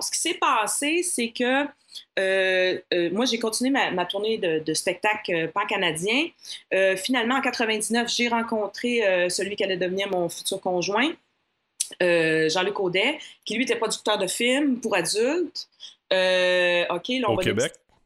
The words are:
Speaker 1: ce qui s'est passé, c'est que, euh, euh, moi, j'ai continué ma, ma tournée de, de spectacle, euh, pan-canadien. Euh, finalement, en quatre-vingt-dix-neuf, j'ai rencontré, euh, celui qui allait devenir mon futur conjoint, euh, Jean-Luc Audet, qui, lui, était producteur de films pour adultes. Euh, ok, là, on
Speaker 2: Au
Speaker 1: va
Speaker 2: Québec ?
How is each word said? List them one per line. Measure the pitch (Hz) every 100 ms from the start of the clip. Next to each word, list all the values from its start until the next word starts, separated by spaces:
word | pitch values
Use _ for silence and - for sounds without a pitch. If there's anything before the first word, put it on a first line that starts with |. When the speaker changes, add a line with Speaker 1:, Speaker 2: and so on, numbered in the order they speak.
Speaker 1:
ce | -
qui | -
s'est | 330
passé, | 359 330 247 208 - 285 339
c'est | 339 - 233
que, | - 247 262 285 - _ - - -
euh, | 190 190 190 185 185 160 -
euh, | 180 170
moi, | 190 254
j'ai | 233
continué | 226 220 254
ma, | 269 180
ma | 180 175
tournée | 196 214 226
de, | 180 160
de | 156
spectacle, | 156 - 175 214 214 -
euh, | 170 160
pan-canadien. | 202 214 208 180 156 185 247 330 _ - - -
Euh, | 190 190 190
finalement, | - 254 226 269
en |
quatre-vingt-dix-neuf, | 262 247 220 214 214 226 233
j'ai | - 240
rencontré, | 233 233 226 202 - 240 240 202
euh, | 185 180
celui | 175 196 202
qui |
allait | 196 185
devenir | 180 185 196
mon | 185 170
futur | - - 190
conjoint, | 190 180 175 208 285 349 _ _ _ _ _ _ - -
euh, | 180 170 160 160 160
Jean-Luc | 175 185 202
Audet, | 185 180 233 302 - - -
qui, | 214
lui, |
était | 240 226
producteur | 220 214 - 208
de | 185
films | - 240 262 294 240
pour | 220 202
adultes. | 165 202 240 339 320 - - _ - - _
Euh, | 185 185 185 180 180 180 175 175
ok, | 175 -
là, | 254 220
on |
Speaker 2:
Au | -
Speaker 1:
va |
Speaker 2:
Québec ? | 175 104 147 - _ _